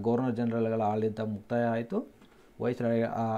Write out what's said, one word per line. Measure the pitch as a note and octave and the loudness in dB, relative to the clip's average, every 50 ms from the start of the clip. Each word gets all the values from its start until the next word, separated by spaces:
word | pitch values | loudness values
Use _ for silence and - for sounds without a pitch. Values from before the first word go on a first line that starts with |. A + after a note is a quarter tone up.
ಗವರ್ನರ್ | G2+ A#2 A#2 A#2+ C3 B2+ A2 | 0 0 2 2 2 0 0
ಜನರಲ್‌ಗಳ | A#2 A#2+ A#2 A2+ A#2 A2+ A2 A2+ A2 | 0 0 0 0 0 0 2 2 2
ಆಡಳಿತ | G#2+ G#2 G#2+ G#2+ A2 A2 G#2 - | 2 2 2 2 0 0 -2 -2
ಮುಕ್ತಾಯ | A2 A2 G#2+ G2 G#2+ - A#2+ A#2+ A#2+ | -4 -4 -4 -6 -6 -2 0 0 2
ಆಯ್ತು, | A#2 A2+ A#2 A#2 - F#3+ A3 D4 - - - - - - - - - - - | 2 0 0 -2 -2 -2 -4 -4 -4 -10 -20 -20 -20 -20 -20 -20 -20 -10 -4
ವೈಸ್ರಾಯ್, | A2+ A#2+ B2 - A#2+ A#2 A#2 A2+ A2+ | -4 -2 -2 0 0 2 2 2 2
ಆ, | A2 - G#2+ A#2 A2+ A2 | 0 0 -2 0 0 -2